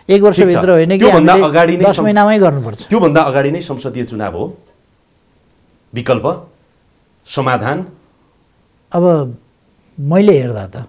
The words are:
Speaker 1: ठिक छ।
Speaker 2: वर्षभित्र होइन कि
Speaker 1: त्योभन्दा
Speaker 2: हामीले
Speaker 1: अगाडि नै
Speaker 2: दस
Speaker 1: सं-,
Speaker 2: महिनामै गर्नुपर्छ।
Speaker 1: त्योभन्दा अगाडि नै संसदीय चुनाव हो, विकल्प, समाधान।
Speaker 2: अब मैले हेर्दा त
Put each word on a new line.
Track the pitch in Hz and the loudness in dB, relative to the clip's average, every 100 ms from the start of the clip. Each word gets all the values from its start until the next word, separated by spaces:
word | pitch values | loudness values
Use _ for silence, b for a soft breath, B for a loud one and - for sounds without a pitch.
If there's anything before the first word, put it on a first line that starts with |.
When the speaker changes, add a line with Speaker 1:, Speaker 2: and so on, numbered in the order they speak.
| b | b
Speaker 1:
ठिक | 202 | 2
छ। | |
Speaker 2:
वर्षभित्र | 208 180 190 175 185 | 4 4 2 2 2
होइन | 170 165 | 2 2
कि | 196 | 2
Speaker 1:
त्योभन्दा | 220 180 156 | 4 4 4
Speaker 2:
हामीले | 190 160 | 4 2
Speaker 1:
अगाडि | 156 - 180 | 2 2 2
नै | |
Speaker 2:
दस | 196 - | 0 0
Speaker 1:
सं-, | |
Speaker 2:
महिनामै | 214 208 208 214 | 0 2 2 2
गर्नुपर्छ। | 185 143 113 107 - | 2 0 -6 -10 -4
Speaker 1:
त्योभन्दा | 220 170 151 | 0 2 2
अगाडि | 139 135 139 | 0 0 -2
नै | 170 | -4
संसदीय | 175 127 - 127 | -8 -10 -10 -10
चुनाव | 120 110 101 87 | -10 -8 -8 -8
हो, | 156 - _ _ _ _ _ _ _ _ _ _ _ _ _ | -10 -12 _ _ _ _ _ _ _ _ _ _ _ _ _
विकल्प, | 117 123 117 131 175 - _ _ _ _ _ _ _ - | -8 -4 -2 -2 -6 -12 _ _ _ _ _ _ _ -14
समाधान। | - 131 123 117 160 185 - _ _ _ _ _ _ _ _ _ | -6 -4 -2 -4 -6 -10 -16 _ _ _ _ _ _ _ _ _
Speaker 2:
अब | 175 180 160 131 117 _ _ _ _ _ - | -2 0 0 -4 -12 _ _ _ _ _ -10
मैले | 143 185 208 | -2 0 2
हेर्दा | 156 123 107 95 | 2 0 -8 -12
त | 127 | -14